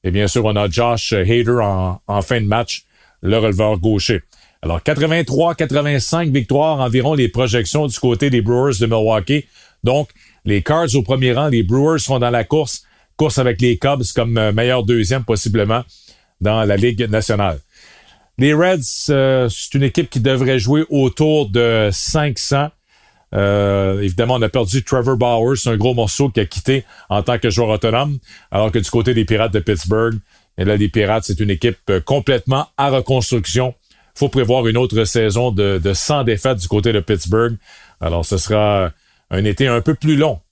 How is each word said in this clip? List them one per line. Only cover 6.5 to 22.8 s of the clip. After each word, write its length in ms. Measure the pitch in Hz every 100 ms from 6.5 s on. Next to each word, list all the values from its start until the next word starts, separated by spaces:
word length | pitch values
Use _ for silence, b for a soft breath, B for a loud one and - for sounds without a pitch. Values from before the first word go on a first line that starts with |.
| 135 156 147
environ 340 | 127 123 131
les 140 | 151 120
projections 580 | 117 123 117 107 151 147
du 120 | -
côté 320 | 127 117 143
des 100 | 123
Brewers 380 | 107 120 139 104
de 80 | 113
Milwaukee. 600 | 113 110 110 95 147 - b b b
Donc, 280 | 113 139 147 b b b
les 180 | - 101
Cards 320 | - 156 165
au 80 | 131
premier 300 | 101 131 127
rang, 160 | 120 151
les 140 | 120
Brewers 380 | 98 127 147 160
seront 180 | - 135
dans 120 | 123
la 140 | 120
course, 400 | 110 151 151 - b b b -
course 220 | 156 135
avec 220 | 123 104
les 180 | 123 113
Cubs 260 | 139 139 120
comme, 240 | - 120 117
euh, 140 | 110
meilleur 320 | 107 123 127
deuxième 400 | 110 120 92 131
possiblement 580 | 117 107 113 110 104 117 123 b b b b b
dans 240 | 98 113
la 120 | 104 101
Ligue 320 | 120 107 117
nationale. 500 | 110 104 104 98 73 _ b b b b b b -
Les 160 | 139
Reds, 560 | 151 180 185 123 - -
euh, 380 | 139 135 131 123
c'est 260 | - -
une 80 | 143
équipe 260 | 139 - -
qui 100 | 127
devrait 400 | 120 131 131 131
jouer 260 | 104 151 160
autour 600 | 143 131 - 156 156 123
de 400 | 110 120 113 104
cinq 460 | 95 - 156 147 113
cents. 320 | - 139 147 _